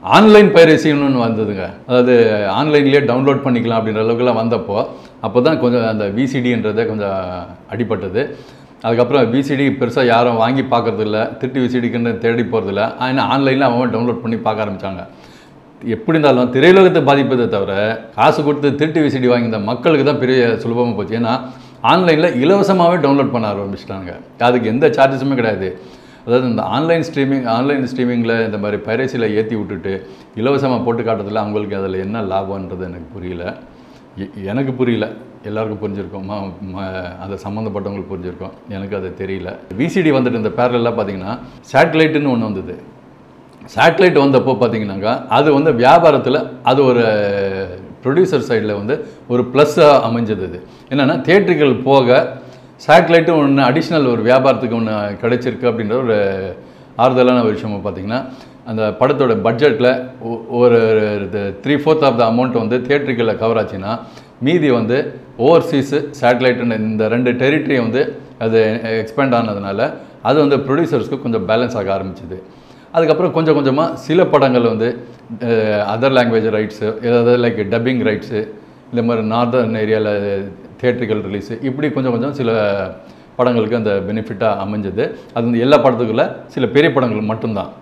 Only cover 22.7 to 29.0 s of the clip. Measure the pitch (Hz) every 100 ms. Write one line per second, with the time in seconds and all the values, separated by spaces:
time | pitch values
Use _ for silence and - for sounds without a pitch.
22.7 | 190 170 180 143 139 123 120 110 98 98
23.7 | 95 - 98 90 - - - 120 123 110
24.7 | 117 156 147 135 135 135 131 113 98 95
25.7 | 90 - - - - - 123 131 113 -
26.7 | 117 165 165 156 143 135 139 120 113 135
27.7 | 143 131 127 123 120 113 113 110 104 104
28.7 | 104 - 113